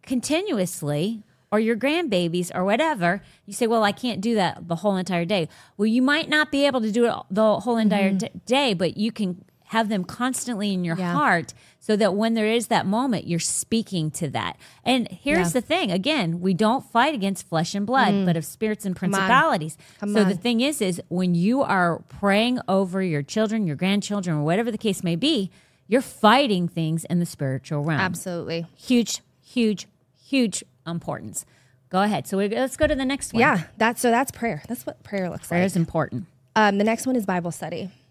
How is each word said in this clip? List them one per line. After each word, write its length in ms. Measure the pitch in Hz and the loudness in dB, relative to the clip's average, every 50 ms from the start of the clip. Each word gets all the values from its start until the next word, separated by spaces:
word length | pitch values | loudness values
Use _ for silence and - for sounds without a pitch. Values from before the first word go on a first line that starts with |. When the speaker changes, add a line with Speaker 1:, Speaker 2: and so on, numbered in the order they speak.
| _ | _
Speaker 1:
continuously, 1200 | - 269 247 226 - 294 320 392 427 320 214 185 175 - - - 143 143 147 160 208 233 214 208 _ _ _ _ _ - | -2 -4 -4 0 0 -2 0 0 0 0 0 0 -2 -4 -6 -4 -2 -2 0 -2 -2 -4 -6 -10 _ _ _ _ _ 0
or 80 | 214 | 0
your 160 | 220 220 240 | 2 2 0
grandbabies 760 | 214 254 277 302 339 359 285 196 180 180 170 160 180 180 175 - | 0 0 0 0 0 0 0 0 0 0 0 0 -2 -4 -4 -4
or 100 | - 180 | -2 0
whatever, 580 | 196 208 240 311 320 302 220 180 170 180 202 - - - _ _ | 0 2 2 2 0 0 0 0 0 0 0 -6 -14 -20 _ _
you 60 | - 202 | -14 -4
say, 140 | - 247 226 | -2 0 0
"Well, 160 | 240 226 220 | 2 2 2
I 80 | 202 208 | 2 0
can't 280 | - - 247 208 - | -2 -4 -4 -4 -2
do 140 | 190 233 233 | -2 0 0
that 320 | 214 190 165 - - - | 2 0 0 -2 -4 -6
the 100 | 170 170 | -6 -6
whole 200 | 165 - 214 196 | -2 0 0 0
entire 280 | 185 180 175 185 170 170 | 0 -2 -2 -2 -2 0
day." 240 | 170 208 196 160 - - - - - _ | 0 0 -2 -2 -4 -8 -20 -20 -20 _
Well, 100 | - 208 | -2 0
you 160 | 220 220 247 254 | 2 2 2 4
might 260 | 262 285 311 320 - | 4 2 2 0 0
not 220 | 294 302 302 302 | 2 2 2 2
be 160 | - 277 277 | 2 2 2
able 140 | 285 247 262 | 2 2 2
to 100 | 220 220 | 0 0
do 160 | 196 240 240 | 2 2 2
it 80 | 233 - - - _ | 2 2 -2 -6 _
the 300 | 190 196 220 220 208 - | 0 2 4 4 4 2
whole 160 | 190 247 240 | 0 0 0
entire 320 | 226 220 208 208 202 196 190 | 2 4 4 4 4 2 2
Speaker 2:
Mm-hmm. 60 | 196 190 | 2 0
Speaker 1:
d-, 220 | 214 - - - _ | -2 -4 -8 -14 _
day, 280 | - 240 269 285 254 202 | 0 0 2 2 2 0
but 220 | 165 185 165 - | 0 0 -2 -2
you 160 | - 208 233 226 | -2 -4 -4 -2
can 320 | - 214 185 180 180 - _ _ _ _ _ | -2 -4 -4 -4 -8 -14 _ _ _ _ _
have 180 | - 226 226 202 | -2 0 0 0
them 160 | 220 196 180 | 0 -2 -4
constantly 680 | - - - 240 262 254 - - 240 240 190 208 208 196 | -6 -6 -4 -4 -4 -4 -4 -6 -6 -4 -4 -2 -2 -2
in 120 | 185 180 | -2 -2
your 120 | 175 165 160 | -2 -2 -2
Speaker 2:
Yeah. 140 | 208 175 175 | -2 -2 0
Speaker 1:
heart 400 | 285 302 254 190 170 151 - - - - - _ _ | 0 2 2 2 2 0 -4 -12 -20 -20 -20 _ _
so 160 | _ - 214 | _ 0 2
that 180 | 202 220 196 175 | 2 4 2 2
when 200 | 202 220 226 226 | 2 0 0 2
there 120 | 226 214 | 2 0
is 200 | 214 226 240 226 - | 2 0 0 0 2
that 180 | 233 180 - | 0 0 2
moment, 400 | 190 196 226 262 285 226 151 - | 2 0 0 0 0 0 -2 -2
you're 120 | - 175 170 | -2 -4 -2
speaking 680 | - - - - - _ - 226 220 - - 175 156 156 151 | -2 -2 -4 -4 -4 _ -2 -2 -2 -2 -4 -2 -2 -2 -4
to 160 | - 170 143 | -4 -6 -4
that. 260 | 113 120 101 87 - - - - - _ _ | -4 -4 -6 -6 -8 -10 -18 -20 -20 _ _
And 240 | - 254 262 226 - | 0 0 0 0 -2
here's 380 | - - _ 277 294 339 - - | -8 -8 _ 0 2 2 2 2
Speaker 2:
Yeah. 120 | - 254 | 0 -2
Speaker 1:
the 0 | |
thing. 300 | 220 - 302 359 359 220 | -2 0 -2 0 0 0
Again, 500 | 170 190 185 285 311 294 196 165 165 175 | -2 0 0 0 0 0 0 -2 -2 -2
we 140 | 175 190 190 | 0 0 0
don't 300 | 156 214 214 233 277 - | 2 2 2 2 0 -4
fight 300 | - - 233 247 302 320 | -2 2 2 2 2 2
against 340 | 240 185 196 196 - - _ | 0 -2 -2 -4 -4 -8 _
flesh 260 | - 160 165 170 - | -2 -2 -2 -2 -2
and 100 | 202 202 | -4 -2
blood, 260 | 202 247 269 247 196 202 | 0 2 2 4 4 2
Speaker 2:
Mm. 100 | 202 196 | 2 2
Speaker 1:
but 100 | 180 165 | 2 0
of 80 | 165 160 | 0 -2
spirits 400 | - - _ 220 214 214 208 - | -8 -8 _ -4 -4 -4 -4 -4
and 80 | 196 185 | -6 -6
Speaker 2:
Come 180 | - - 180 196 | -2 -2 -2 0
on. 60 | 190 | 0
Speaker 1:
principalities. 560 | 196 190 240 269 311 320 262 190 151 156 - - - - - - | 2 4 4 4 4 4 0 0 -2 -6 -10 -12 -20 -20 -14 -10
Speaker 2:
Come 140 | - 202 208 | -8 -2 2
Speaker 1:
So 80 | 226 208 | 2 2
the 80 | 185 202 | 2 2
Speaker 2:
on. 60 | 160 | 0
Speaker 1:
thing 220 | - 240 240 226 | -2 0 0 2
is, 200 | 247 285 311 - | 0 0 0 0
is 200 | 220 185 175 170 - _ | -2 -2 -2 -4 -6 _
when 260 | - 175 185 180 175 | -4 -2 0 2 2
you 280 | 170 170 202 240 269 - | 2 2 2 2 2 2
are 380 | - 185 190 180 175 165 - - _ | 2 2 2 2 2 0 -2 -6 _
praying 520 | - - - 202 196 208 220 247 254 247 - - | -12 -2 0 2 4 4 2 2 0 -2 0 0
over 340 | 190 190 196 185 175 190 190 | 0 2 2 0 -2 -2 -2
your 200 | 180 160 143 143 | 0 0 -2 -4
children, 440 | - - 214 220 214 214 226 208 | -2 0 0 0 0 0 0 0
your 80 | 170 143 | -2 -2
grandchildren, 600 | 131 180 190 196 208 196 - 208 208 185 180 160 | -2 0 0 0 0 0 -2 -4 -4 -2 -2 -2
or 60 | 151 147 | 0 0
whatever 260 | 151 170 202 233 233 | 2 0 0 0 -2
the 80 | 226 214 | -4 -4
case 240 | - 220 190 - - | -2 -2 -4 -2 -2
may 140 | 175 165 | -2 -2
be, 340 | 165 214 294 330 240 190 175 _ - _ _ _ _ _ _ | 0 0 0 0 0 -2 -4 _ -16 _ _ _ _ _ _
you're 120 | 190 254 254 | 0 0 0
fighting 680 | - - - - 208 220 269 294 262 208 180 175 170 | -2 -8 2 4 6 6 6 4 2 2 0 0 -2
things 360 | - 170 165 156 160 165 - | -2 -2 -2 0 -2 -2 -4
in 140 | - 165 175 | -2 -2 -2
the 80 | 170 | -2
spiritual 560 | 165 - - 147 135 131 131 - - 165 147 143 | -2 -4 -6 -4 -4 -4 -4 -6 -6 -4 -4 -2
realm. 160 | 160 160 143 | 0 0 0
Speaker 2:
Absolutely. 680 | 190 185 180 170 - 185 175 170 151 - 165 170 170 165 _ | 0 -2 -2 -6 -8 -8 -8 -8 -6 -6 -6 -6 -6 -8 _
Speaker 1:
Huge, 440 | _ - - 254 240 226 - - - _ _ _ _ _ | _ -2 2 2 2 2 0 -4 -10 _ _ _ _ _
huge, 420 | _ - 254 233 214 214 175 - _ _ _ _ _ _ _ _ _ | _ -2 0 2 2 0 -2 -6 _ _ _ _ _ _ _ _ _
huge 340 | - 269 247 214 180 - - _ _ _ _ | 0 2 2 2 -2 -6 -10 _ _ _ _
importance. 580 | 165 170 170 - - 151 - 80 160 160 - - _ _ _ _ _ _ _ _ _ | -8 -8 -8 -6 -8 -8 -8 -10 -12 -12 -14 -14 _ _ _ _ _ _ _ _ _
Go 140 | - 185 202 | 0 2 2
ahead. 260 | 208 208 - - - | 2 2 -2 -2 -2
So 100 | - 190 | -2 -2
we, 100 | 196 208 | -2 0
let's 280 | 202 - 262 262 - | 0 -2 -2 -4 0
go 100 | - 311 | 0 0
to 80 | 294 302 | 0 2
the 100 | 262 269 | 0 0
next 280 | 254 277 269 - - - | -2 -2 -4 -6 -4 2
one. 80 | 226 | 4
Speaker 2:
Yeah, 240 | 254 302 269 185 156 - - - | 4 4 4 2 0 -4 -2 0
that's, 220 | 220 226 240 - | 0 0 0 2
so 120 | - 247 226 | 2 2 4
that's 180 | 233 277 - | 4 2 -2
prayer. 320 | - - - 233 185 151 - - | -4 -6 -4 -4 -4 -6 -6 -8
That's 180 | 226 254 - | -10 -8 -8
what 160 | - - _ _ | -12 -14 _ _
prayer 260 | - - 196 185 175 | -8 -6 -4 -4 -4
looks 200 | - 175 - - | -6 -8 -8 -2
Speaker 1:
Prayer 140 | 170 175 180 | 0 2 2
Speaker 2:
like. 40 | |
Speaker 1:
is 80 | 196 175 | 2 2
important. 500 | 180 165 - - 160 147 - - - 185 - _ _ _ _ _ | 0 0 0 0 -2 -2 -2 -4 -8 -10 -10 _ _ _ _ _
Speaker 2:
Um, 240 | 220 214 208 202 196 | 4 4 4 4 4
the 60 | 202 | 2
next 200 | 220 226 226 - | 2 2 0 0
one 120 | 262 254 | 0 0
is 100 | 247 208 | 0 0
Bible 240 | 190 185 180 170 175 | 0 -2 -2 -2 -4
study. 400 | 165 - - 156 175 - - 185 - _ _ _ | -8 -8 -8 -8 -8 -8 -8 -10 -12 _ _ _